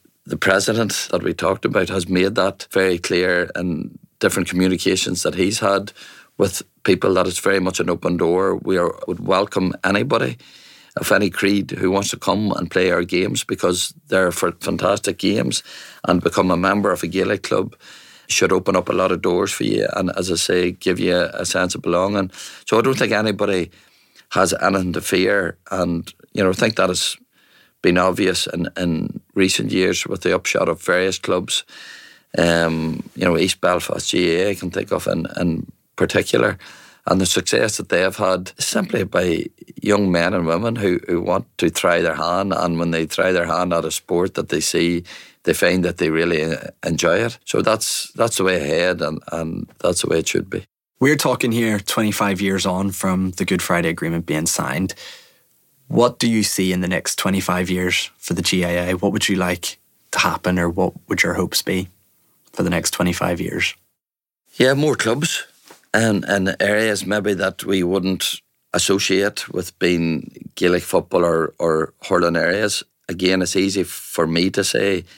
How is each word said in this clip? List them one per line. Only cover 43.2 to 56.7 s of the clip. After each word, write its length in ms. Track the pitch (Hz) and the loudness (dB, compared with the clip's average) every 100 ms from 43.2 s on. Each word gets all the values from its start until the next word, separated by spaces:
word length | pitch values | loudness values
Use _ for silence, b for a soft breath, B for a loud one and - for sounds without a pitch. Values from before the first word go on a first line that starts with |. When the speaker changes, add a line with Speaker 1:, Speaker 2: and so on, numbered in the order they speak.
| 92 | 2
Speaker 1:
their 140 | 90 85 | 2 0
hand 260 | 85 90 | 0 0
at 120 | 85 | 0
a 60 | 80 | -2
sport 440 | - - 87 92 | -6 -2 0 0
that 140 | - - | -2 -2
they 120 | 78 | -2
see, 440 | - 87 85 85 87 B B B | 0 0 2 0 -6 B B B
they 80 | - | -2
find 300 | 80 90 90 | 2 2 2
that 140 | 87 85 | 0 0
they 120 | 80 | 0
really, 320 | 80 85 80 | 2 0 0
uh, 260 | 80 - - - | -2 -4 -8 -8
enjoy 340 | 82 78 82 90 | -4 0 2 2
it. 200 | 117 120 | 0 -6
So 180 | - - | -4 0
that's, 480 | - 110 - - - | 2 2 0 -6 -6
that's 260 | - 117 - | -2 0 2
the 60 | |
way 120 | 95 90 | 0 0
ahead, 440 | 71 80 90 87 | 0 0 0 0
and, 200 | 76 78 - | -2 -6 -8
and 380 | 82 82 87 - - | -6 -6 -6 -10 -4
that's 240 | 87 87 | -2 0
the 60 | - | 2
way 100 | 80 | 0
it 100 | - | 2
should 220 | - 92 | -2 -2
be. 140 | - - _ _ - | -8 -10 _ _ 0
Speaker 2:
We're 180 | 135 147 | 2 4
talking 360 | 139 120 123 | 2 0 0
here 260 | 117 113 104 | 0 2 0
twenty-five 600 | - - 107 98 104 95 | -2 -2 0 0 0 0
years 260 | 98 95 95 | 0 0 0
on 240 | 92 98 | 0 -2
from 420 | 95 95 92 92 | -2 0 0 0
the 120 | 90 | -2
Good 180 | 92 90 | -2 0
Friday 280 | - 87 82 | 2 0 0
Agreement 360 | 85 82 85 85 | -2 -2 -4 -2
being 200 | 78 82 | -2 -2
signed. 480 | - 69 73 95 - B B B B B _ _ _ - | -2 -2 -2 -2 -4 B B B B B _ _ _ -2
What 300 | 113 123 - | 4 4 4
do 100 | 120 | 2
you 140 | 113 | 2
see 300 | 101 - 92 | 2 0 0